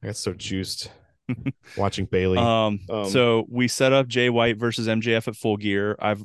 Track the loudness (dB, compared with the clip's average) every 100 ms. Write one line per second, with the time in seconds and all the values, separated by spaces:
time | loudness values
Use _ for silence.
0 | -10 -8 -8 -8 -6 -6 -6 -8 -12 -16
1 | _ _ -10 -8 -8 -10 -10 -2 -2 -2
2 | -2 0 2 4 4 4 2 -2 -6 -6
3 | 0 2 4 2 0 -2 -2 2 4 4
4 | 2 2 2 4 2 2 -2 -2 -2 0
5 | 2 0 -2 -4 -2 -2 0 0 -2 -2
6 | -2 -2